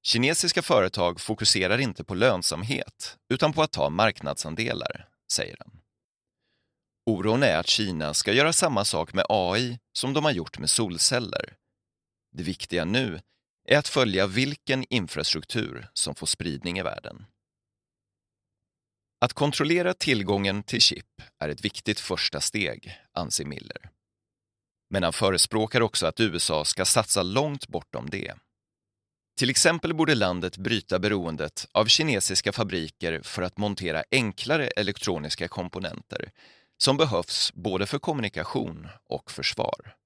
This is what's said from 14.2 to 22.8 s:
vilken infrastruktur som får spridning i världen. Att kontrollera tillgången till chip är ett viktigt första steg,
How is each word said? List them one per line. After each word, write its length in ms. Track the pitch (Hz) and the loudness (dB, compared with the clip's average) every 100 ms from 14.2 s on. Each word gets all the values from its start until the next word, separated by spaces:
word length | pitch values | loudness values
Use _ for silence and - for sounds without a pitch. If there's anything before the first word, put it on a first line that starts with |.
| 98 | 2
vilken 560 | 98 135 143 - 131 | 2 -2 -4 -2 -2
infrastruktur 1040 | - 123 82 - 78 80 - 120 - 64 - | 0 -2 -2 -4 -2 -2 -2 -4 -4 -8 -10
som 220 | - - 71 | -4 -4 -4
får 120 | - | -4
spridning 520 | - 85 69 87 90 | -2 -4 -4 -4 -4
i 40 | |
världen. 420 | 82 - - - - _ _ _ _ _ _ _ _ _ _ _ _ _ _ _ _ _ _ _ | -4 -6 -12 -16 -20 _ _ _ _ _ _ _ _ _ _ _ _ _ _ _ _ _ _ _
Att 120 | 120 | -2
kontrollera 600 | - 143 - 151 175 175 | 2 0 2 2 2 2
tillgången 720 | - 160 113 98 98 98 101 | 0 0 0 2 0 0 -2
till 180 | - - | -4 2
chip 400 | - - - - - _ | 2 2 -12 -20 -20 _
är 100 | 76 | -6
ett 160 | 73 104 | -2 -4
viktigt 340 | - - 104 | -4 -4 -4
första 420 | - 90 - 76 | -2 -2 -2 -2
steg, 560 | - 107 87 52 | -4 -2 -4 -6